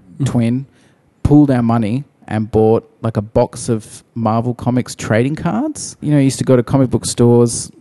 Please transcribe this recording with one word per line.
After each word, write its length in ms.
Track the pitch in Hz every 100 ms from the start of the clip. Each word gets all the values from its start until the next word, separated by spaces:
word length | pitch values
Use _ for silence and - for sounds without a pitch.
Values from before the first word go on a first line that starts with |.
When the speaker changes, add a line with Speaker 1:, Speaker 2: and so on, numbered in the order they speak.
| _ -
Speaker 1:
Mm. 80 | 127
Speaker 2:
twin, 400 | 120 117 127 139 _ _ _ _ _
pooled 280 | - 143 143
our 120 | 123
money 420 | 117 117 104 127 - _ -
and 220 | 110 110
bought, 360 | 110 110 113 - -
like, 160 | 117 110
a 60 |
box 480 | 104 - 123 123 123
of 340 | 113 - - _
Marvel 380 | 117 110 113 123
Comics 420 | 120 123 123 -
trading 400 | - - 110 131
cards. 640 | 156 175 214 311 294 - -
You 80 | 151
know, 80 | 147
you 60 |
used 140 | 135 -
to 40 |
go 120 | 127 127
to 60 |
comic 280 | 117 139 127
book 160 | 117 -
stores. 640 | - 120 120 120 107 - -